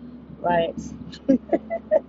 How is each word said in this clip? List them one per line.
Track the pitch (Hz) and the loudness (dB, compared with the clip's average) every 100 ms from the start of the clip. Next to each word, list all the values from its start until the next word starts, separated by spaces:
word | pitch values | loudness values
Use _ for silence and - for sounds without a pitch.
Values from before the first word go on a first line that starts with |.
| - - - - | -16 -16 -18 -4
lights. | 175 170 165 - - - - - - | 2 2 2 -2 -10 -12 -14 -6 2
<laughs> | - - - - 659 - 605 | 2 4 -2 0 -8 2 2